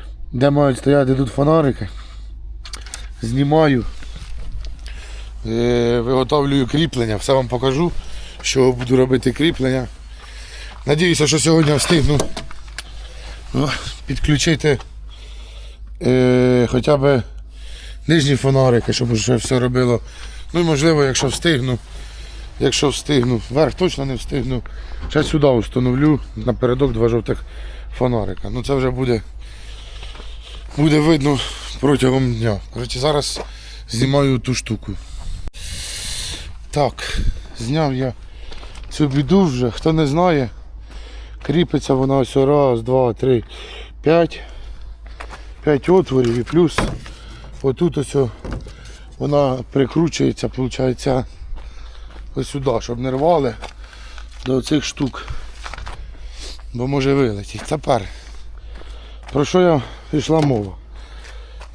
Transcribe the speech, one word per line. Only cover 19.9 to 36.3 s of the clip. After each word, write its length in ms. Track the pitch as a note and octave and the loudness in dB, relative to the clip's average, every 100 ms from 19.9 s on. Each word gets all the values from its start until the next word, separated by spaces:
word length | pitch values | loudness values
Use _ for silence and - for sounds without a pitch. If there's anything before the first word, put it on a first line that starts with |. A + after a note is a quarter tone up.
| A#2 - - - - - | 0 -2 -12 -12 -12 -4
Ну 60 | E3+ | 0
і 40 | |
можливо, 400 | E3 C#3+ E3 D3+ | 2 4 4 4
якщо 240 | C#3 B2 C3+ | 4 2 0
встигну, 500 | - E3+ C#3+ B2+ A#2+ - - - - - - - - | 2 2 2 2 -2 -4 -14 -14 -14 -14 -14 -12 -2
якщо 300 | C3 - C#3+ | 0 2 0
встигну, 520 | - - C#3+ B2 A#2 - | 0 0 2 2 0 0
верх 240 | C3 C#3+ | 2 2
точно 320 | - F#3 - C#3 | 2 -2 -2 -4
не 100 | A#2+ | -6
встигну, 460 | - C#3+ B2 B2 - - - - - | -4 -4 -2 -4 -6 -10 -10 -8 -2
ще 140 | D3 | 0
сюди 360 | C#3+ D#3 C#3+ A#2+ | 2 4 6 4
встановлю 600 | G2 B2+ B2+ B2+ D3+ C3+ - A2 | 2 0 2 4 4 4 0 -4
напередок 580 | A2 G#2+ B2 B2+ C#3 | -2 0 0 2 2
два 160 | A2+ A#2 | 4 2
жовтих 340 | A#2 A#2 - - - - - - - | 2 0 -4 -8 -12 -12 -12 -10 -2
фонарика. 520 | B2 A#2 F#2+ F2 G2+ | 0 2 -2 -4 -6
Ну 140 | A#2+ | -4
це 100 | A#2+ | 0
вже 160 | C#3 B2+ | 0 0
буде, 320 | B2+ B2+ A2+ - - - - - - - - - - - - - - - D3 | 0 0 0 -2 -12 -14 -14 -14 -14 -14 -12 -12 -12 -12 -12 -14 -14 -8 0
буде 220 | D3+ D3+ | 4 6
видно 400 | D3+ D#3 C#3+ C#3 - - - - | 6 4 4 0 -2 -8 -10 0
протягом 540 | C3+ C3+ B2+ C3 B2+ | 2 4 4 4 2
дня. 260 | A2+ A2+ G2+ - | 2 0 0 -4
Коротше, 260 | G#2+ A#2+ B2+ | -8 -6 -2
зараз 420 | C#3+ D3 - - - - - - - | 2 2 0 -6 -10 -14 -16 -16 -8
знімаю 500 | A2+ C3 C#3+ C#3 B2+ | -2 2 4 4 2
ту 140 | B2+ | 0
штуку. 380 | A#2+ - G#2+ - F#2+ - - - - - - - - - - - - - | -4 -2 -4 -6 -10 -10 -10 -8 -6 -6 -8 -10 -8 -8 -8 -8 -8 -8